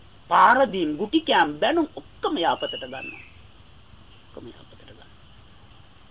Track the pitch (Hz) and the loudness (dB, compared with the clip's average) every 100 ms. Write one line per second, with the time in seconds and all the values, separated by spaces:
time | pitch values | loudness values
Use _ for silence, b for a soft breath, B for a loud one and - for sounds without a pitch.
0 | - - - 180 190 254 254 185 156 151 | -20 -20 0 4 6 6 2 0 -4 -4
1 | 208 320 285 202 147 147 214 339 294 - | -2 -2 2 2 2 0 0 0 -2 -8
2 | - - 415 294 160 127 147 123 127 131 | -20 -8 -6 -2 0 -2 -4 -10 -12 -12
3 | 123 - - - - - - - - - | -12 -16 -20 -20 -20 -20 -20 -20 -20 -20
4 | - - - - 123 - - - - - | -20 -20 -20 -20 -20 -20 -20 -20 -20 -20
5 | - - - - - - - - - - | -20 -20 -20 -20 -20 -20 -20 -20 -20 -20
6 | - | -20